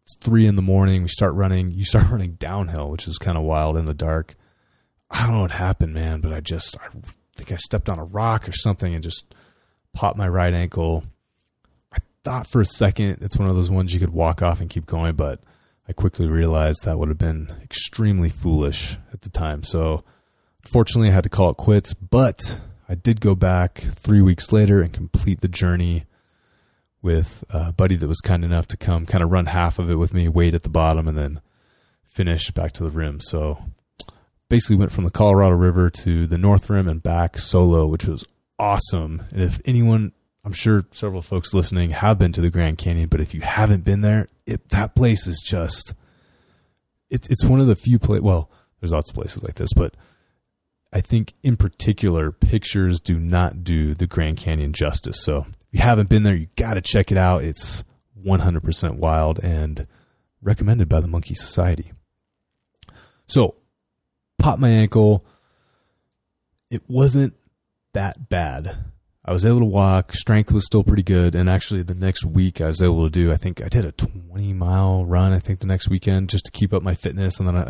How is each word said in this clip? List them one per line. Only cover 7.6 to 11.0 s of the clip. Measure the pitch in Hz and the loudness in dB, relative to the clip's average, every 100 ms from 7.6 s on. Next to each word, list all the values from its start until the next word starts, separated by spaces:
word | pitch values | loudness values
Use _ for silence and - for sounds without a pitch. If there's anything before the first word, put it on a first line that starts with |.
| - 104 - | -6 -6 -4
on | 87 | -8
a | |
rock | 80 104 113 110 - | -8 -4 -2 -2 -4
or | |
something | - 110 95 90 | -4 -2 -2 -4
and | 82 | -6
just | 80 - - _ _ _ _ _ _ | -8 -12 -14 _ _ _ _ _ _
popped | - 107 104 | -4 -2 -2
my | 95 | -2
right | 90 90 | 0 0
ankle. | 87 87 - 82 80 | 0 -2 -4 -2 -2